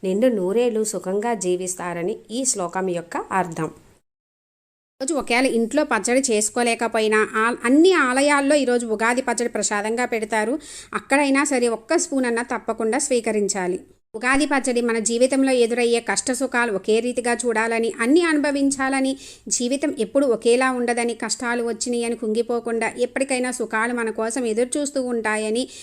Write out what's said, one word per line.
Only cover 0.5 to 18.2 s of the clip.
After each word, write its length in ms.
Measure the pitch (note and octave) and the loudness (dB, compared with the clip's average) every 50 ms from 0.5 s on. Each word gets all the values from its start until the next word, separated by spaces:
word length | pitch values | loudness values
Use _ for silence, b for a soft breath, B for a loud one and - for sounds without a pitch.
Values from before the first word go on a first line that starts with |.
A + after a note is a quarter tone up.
| G3 A3+ B3 B3 G#3+ A3 A3 | 0 2 0 2 0 0 -2
సుఖంగా 500 | G#3+ - F#3 F3 F#3 F#3+ G#3 G#3 A#3+ A#3 | -2 -4 -6 -4 -2 -4 -2 -2 -2 -4
జీవిస్తారని 840 | G3+ F3 F3+ F3+ F3+ F#3 F3+ F3+ - F3 F3+ F3 F3 E3+ F3+ - - - - | -2 -2 -2 -2 -2 -2 -6 -8 -8 -8 -8 -6 -4 -4 -6 -6 -8 -10 -10
ఈ 140 | A3 B3 C4+ | -6 -4 -2
శ్లోకం 440 | B3 - G3+ G#3 E3+ - F#3+ F#3+ F#3+ | -2 -2 -2 -4 -4 -4 -4 -4 -2
యొక్క 360 | F3 E3+ E3 - - D#4 A4+ - | -4 -4 -6 -6 -8 -8 -8 -4
అర్థం. 400 | - F#3+ F3+ F3 D#3+ E3 D#3+ D#3 - - - - _ _ _ _ _ _ _ _ _ _ _ _ _ _ _ _ _ _ _ _ _ _ | -2 -2 -2 -2 -4 -6 -6 -6 -8 -12 -20 -20 _ _ _ _ _ _ _ _ _ _ _ _ _ _ _ _ _ _ _ _ _ _
రోజు 120 | C4 C4+ E4 | -4 -2 -2
ఒకవేళ 320 | C#4 - - A#3+ A#3+ C4 | -2 0 0 2 2 2
ఇంట్లో 380 | C4 A#3 A3+ A#3 A3 C4 D4 D4+ | 2 2 2 0 0 0 0 0
పచ్చడి 380 | D4 B3 G#3+ G3 A#3+ A#3+ C4 | 2 0 -2 0 2 2 2
చేసుకోలేకపోయినా 1040 | C4+ C4 A3+ G#3 G#3+ - - B3 A#3+ A#3+ A#3 A3+ A#3 A3+ A3+ A3+ A3 G#3+ G#3+ A3 A3 G#3 - | 2 2 0 0 0 0 0 0 0 0 0 0 -2 -2 0 0 0 2 2 2 2 2 0
ఆ-, 220 | A3 A3 A#3 A#3+ - - | 0 0 0 0 0 0
అన్ని 280 | A#3+ C4 D4 E4 F#4+ F#4 | 4 6 6 8 6 6
ఆలయాల్లో 640 | E4+ C#4 B3+ B3 C4+ C#4 D4 D4 C#4+ C#4 C#4 D4+ | 4 2 2 2 2 4 4 4 4 4 4 4
ఈరోజు 300 | D4+ C4+ A#3+ B3 B3 A#3+ A3+ | 4 4 2 0 0 0 -2
ఉగాది 340 | A3 G#3 A3+ A3+ B3 B3 | -2 0 2 2 2 0
పచ్చడి 280 | C4 B3+ A#3 G#3+ A#3+ A#3 | 0 -2 -2 -2 -2 -4
ప్రసాదంగా 560 | - A3 G3+ - G#3+ G#3 G3+ A3 A3+ A#3 B3 | -2 -4 -4 -2 -2 -2 -2 -2 -2 -2 -2
పెడతారు. 540 | B3 - A3+ G#3+ A3 - G#3+ G#3+ A3 C4 D#4 B B B B B B - | -2 -2 -4 -4 -2 -2 -2 0 0 -2 -4 B B B B B B -10
అక్కడైనా 500 | G#3+ - - C#4 C#4 D4 C#4 C4+ C4+ - | -10 -4 0 2 2 4 4 4 2 2
సరే 240 | - C#4+ B3+ A#3+ A#3 | 2 0 0 0 0
ఒక్క 300 | A3+ A3 - - D#4+ E4+ | -2 -4 -2 0 0 0
స్పూన్ 280 | E4+ - C#4+ C4+ B3+ | 0 0 -2 0 0
అన్నా 160 | A#3+ A#3 A#3 | 0 0 -2
తప్పకుండా 580 | B3 - B3 A3 G#3 - A3 A3 A#3 A3 A3 C4+ | -2 -4 -6 -6 -4 -6 -4 -2 -2 0 0 0
స్వీకరించాలి. 800 | C4 - C4 A#3+ A3 A#3 G#3+ G#3+ G3+ F#3+ G3 G3+ F#3 F3+ F3+ - - - - _ _ _ _ | 0 0 0 0 0 0 0 0 0 0 -2 -2 -2 -2 -4 -4 -8 -14 -20 _ _ _ _
ఉగాది 300 | A3 A#3+ B3 C4+ C#4 D4+ | -4 0 2 2 2 2
పచ్చడి 360 | C#4+ D4 C4+ - C4 A#3+ A#3+ | 2 0 0 0 0 0 0
మన 180 | A#3+ A#3 A3+ A#3 | 0 0 0 0
జీవితంలో 520 | G#3+ G#3+ A#3 A#3 B3+ C4 C#4 C4+ C4+ C4+ | 0 -2 2 2 2 2 4 2 2 4
ఎదురయ్యే 480 | C4 B3+ A#3 A3 A#3+ A#3+ A#3+ A#3 A#3 A#3 | 4 4 2 2 2 0 2 2 2 0
కష్ట 320 | A#3 - G3 - - - | 0 -2 -4 -2 0 -2
సుఖాలు 400 | B3+ A#3+ C#4 B3+ B3+ B3 A#3+ A#3+ | -2 -2 -2 -2 0 0 0 0
ఒకే 280 | G3+ F#3 - - G#3+ A3+ | 0 -4 0 2 2 2
రీతిగా 340 | A#3 B3 A#3+ B3 A3+ A#3+ A#3+ | 2 0 -2 -2 0 0 -2
చూడాలని, 600 | A#3 B3 A#3+ A3+ G#3+ A3 A3+ A#3 A3+ A3+ A3+ F#3+ - | 0 0 0 0 2 0 0 0 0 0 -2 -2 -2
అన్నీ 220 | B3 A#3+ C#4 F4+ | 2 4 4 4